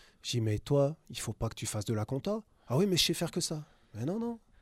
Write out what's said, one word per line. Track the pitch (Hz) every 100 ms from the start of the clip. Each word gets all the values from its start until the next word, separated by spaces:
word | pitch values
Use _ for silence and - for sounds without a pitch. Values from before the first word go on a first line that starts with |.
| - _
J'ai | - 123
dit, « | 110
Mais | 104
toi, | - 143 139 160 -
il | 120
faut | -
pas | - 110
que | -
tu | 113
fasses | 107 104
de | 110
la | 107
compta. » « | 135 - 220 - _ -
Ah | 127
oui, | 202
mais | 170
je |
sais | - 165
faire | 170
que | 185
ça. » « | - 156 147 _ _ 104
Mais | 127
non, | 214
non, | 233 233 _ -